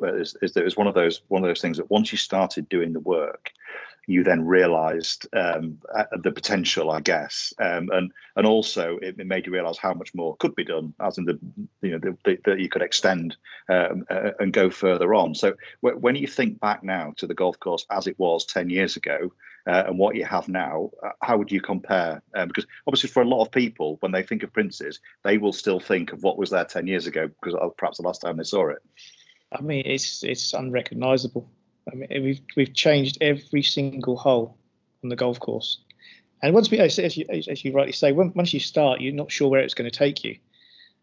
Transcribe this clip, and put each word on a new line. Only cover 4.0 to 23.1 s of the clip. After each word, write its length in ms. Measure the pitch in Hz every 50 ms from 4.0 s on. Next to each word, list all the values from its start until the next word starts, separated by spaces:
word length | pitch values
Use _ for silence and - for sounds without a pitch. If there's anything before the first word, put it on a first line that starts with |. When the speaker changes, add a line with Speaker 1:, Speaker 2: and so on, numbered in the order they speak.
| _ -
Speaker 1:
you 160 | 92 90 90
then 220 | 92 87 82 82
realised, 800 | 82 92 92 90 85 85 80 80 80 78 82 80 - - - - - -
um, 460 | 98 90 87 82 80 82 80 78 - - - -
uh, 100 | 107 107 - 113 92
the 100 | 80 92
potential, 600 | - - - - 104 95 82 - - 87 80 78
I 100 | 78 78
guess, 520 | 76 92 85 78 73 - - - - - - -
um, 300 | 110 90 87 85 87 92
and, 200 | 92 92 92 90 - - - - -
and 100 | - 101
also 520 | 110 110 110 107 - - 104 85 85 85 87
it, 180 | 95 92 95 104
it 80 | 92 92
made 200 | 95 92 82 92
you 40 |
realise 260 | 90 92 87 82 82 -
how 160 | - 95 90
much 200 | 85 80 - -
more 240 | 90 82 80 78 -
could 180 | - 147 -
be 80 | - 80
done, 300 | 76 85 80 80 78 - -
as 180 | 98 95 - -
in 80 | 85
the, 140 | 85 80 - 87 90 - 101 104 - _ _
you 100 | - 92
know, 60 | 80 80
the, 200 | - 98 90 - -
the, 140 | 101 92 - -
that 140 | 104 98 95
you 100 | 92 82
could 140 | - 92 90
extend, 520 | - - - - 98 95 85 82 82 - - - - - - - -
um, 380 | 92 90 87 87 90 92 - -
uh, 220 | 92 95 104 104 - -
and 140 | 104 95 92
go 160 | 110 95 92
further 440 | - - 101 92 90 85 87 90 110
on. 200 | 101 87 78 78
So 200 | - - 98 87 - - - - -
w-, 180 | - 123 117 -
when 160 | - 123 131
you 120 | 143 139 135
think 320 | - - 127 110 107 -
back 240 | - 104 104 - 95
now 300 | 95 95 90 82 76 73 -
to 100 | - -
the 60 | -
golf 260 | - 92 90 85 -
course 260 | - 95 85 82 - -
as 180 | 101 98 92 98
it 120 | - -
was 260 | 92 87 85 82 -
ten 240 | - - 92 90 87
years 260 | 90 95 95 - -
ago, 380 | - - 71 71 71 85 90 - _ - - - - - 92
uh, 180 | 90 92 95 95
and 100 | 90 90
what 180 | 98 107 -
you 80 | 113 -
have 240 | - 98 87 - -
now, 440 | 92 92 85 71 78 80 85 85 - - -
uh, 60 | 104 - - -
how 140 | - 117 107
would 140 | 101 -
you 80 | 101 92
compare? 600 | - - 98 92 - - 101 92 85 82 78 76 - _ -
Um, 120 | 101 90 82
because 200 | - - - - - - -
obviously 240 | 147 135 - -
for 140 | -